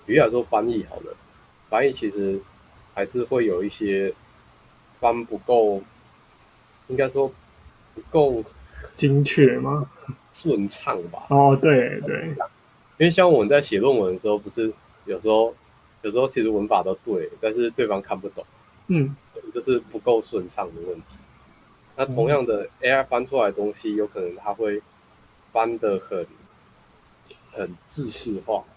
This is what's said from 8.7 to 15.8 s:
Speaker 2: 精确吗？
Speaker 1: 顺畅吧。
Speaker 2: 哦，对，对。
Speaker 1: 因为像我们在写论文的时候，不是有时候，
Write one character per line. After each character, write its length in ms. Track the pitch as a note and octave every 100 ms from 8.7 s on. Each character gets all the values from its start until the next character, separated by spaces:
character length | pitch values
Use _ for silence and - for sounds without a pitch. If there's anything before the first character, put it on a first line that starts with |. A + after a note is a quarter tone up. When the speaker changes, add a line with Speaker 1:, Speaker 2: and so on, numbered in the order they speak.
| - - -
Speaker 2:
精 280 | D3 C#3
确 340 | C#3 - C3+ B2
吗？ 320 | C3 D3 C#3+ - - - _
Speaker 1:
顺 340 | - E3 A2+ G2+
畅 340 | - - G#2+ E2+
吧。 180 | - -
Speaker 2:
哦， 260 | C#3 C#3 C#3
对， 460 | D#3+ C3+ A#2+ G2+
对。 340 | G#2+ - E3 C#3+ - _ _ _ _ -
Speaker 1:
因 80 | E3
为 60 |
像 200 | E3+ F3+
我 80 | D3
们 80 | G#2
在 140 | C#3+
写 180 | C#3+ G2+
论 180 | B2 B2+
文 160 | F#2+
的 60 | F#2
时 80 | G#2+
候， 100 | G#2
不 120 | G2+
是 240 | - A2 - _ _ -
有 120 | F#2
时 80 | A2
候， 260 | A2 A2+ A#2 _ _